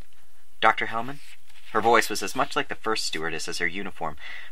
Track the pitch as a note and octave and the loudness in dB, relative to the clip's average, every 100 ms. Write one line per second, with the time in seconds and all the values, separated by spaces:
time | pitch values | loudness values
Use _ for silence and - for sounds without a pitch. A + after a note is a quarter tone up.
0 | - - - - - - A2 - A2 A2+ | -4 -4 -4 -4 -4 2 4 4 0 -2
1 | B2+ C#3+ - - - - - A2+ A2+ A#2 | -2 -4 -4 -4 -4 -4 0 2 6 6
2 | - G2 F#2+ C3 C#3 D3 - - A2 A2 | 4 0 0 0 0 0 -2 -2 0 0
3 | - D#2+ D#2+ D#2+ D#2 E2+ F2 F#2 F#2+ - | -2 -2 -2 -2 -2 0 0 -2 -2 -2
4 | D#2+ D2 - - - | -2 -2 -4 -4 -4